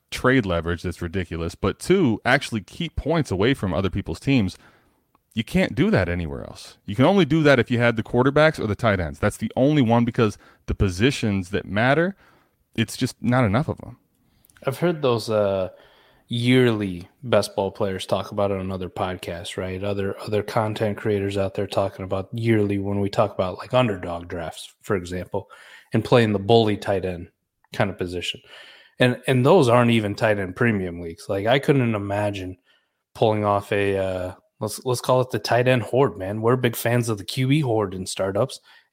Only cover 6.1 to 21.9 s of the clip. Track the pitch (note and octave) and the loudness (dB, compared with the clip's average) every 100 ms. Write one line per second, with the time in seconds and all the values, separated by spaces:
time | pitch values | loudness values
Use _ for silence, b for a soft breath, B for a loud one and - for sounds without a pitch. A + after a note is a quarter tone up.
6.1 | F2 E2 C2+ G1+ - - - - G2+ C#3 | -2 -4 -8 -12 -16 -20 -18 -6 2 4
7.1 | G3+ D3+ D#3+ D3 C3 A2+ A#2 A#2+ A2+ G#2+ | 4 4 4 6 6 4 2 2 0 0
8.1 | A#2+ C3 D3 D#3 - G#2+ G2 A#2 G2 D#2+ | 2 4 4 4 2 -2 0 2 0 -2
9.1 | C#2 G#2 - A2+ - C3+ D3+ A2+ A#2 A#2+ | -2 -2 -2 -4 2 2 4 4 4 2
10.1 | - A2 - b b - - G#2 F2 B2 | 2 0 0 b b -6 0 0 2 2
11.1 | - A2+ G2 F2+ F#2+ - G2 A#2+ C#3+ F3 | 2 0 -2 -2 -4 -4 0 2 2 0
12.1 | - b b b b _ - A2+ - B2+ | -4 b b b b _ -4 -4 -2 -4
13.1 | - A2 B2 A#2 G#2+ D#3 - - - _ | -2 0 2 2 2 -2 -6 -10 -18 _
14.1 | _ _ _ _ _ - A#2+ F3 D#3+ C#3 | _ _ _ _ _ -6 -2 0 0 0
15.1 | A#2 G#2+ G#2+ G2+ G2 F2+ - b b b | 0 0 0 2 0 -4 -8 b b b
16.1 | b b A#2+ A#2+ B2+ B2 G#2+ G2+ F2 F2 | b b -2 2 4 4 2 -2 -6 -12
17.1 | _ B2+ G#2+ G2 - G2 - G2+ F#2 - | _ 0 2 2 -2 -2 -2 -4 -4 -2
18.1 | G2+ F#2+ G2+ G2+ G2 F#2+ F#2 F2+ - F#2+ | -4 -2 -2 -2 -2 -4 -6 -8 -6 -6
19.1 | F#2 - E2+ - - F#2 F#2 G2+ G2+ G2 | -6 -8 -10 -10 -8 -6 -6 -4 -4 -4
20.1 | - - G#2 F#2+ A#2+ A2 G#2+ G#2+ G2+ A2 | -6 -4 -4 -2 -2 -2 -2 -4 -2 -2
21.1 | G2+ G2 G2 F#2+ - G2 - G2 | 0 0 -2 -4 -4 -4 -2 -2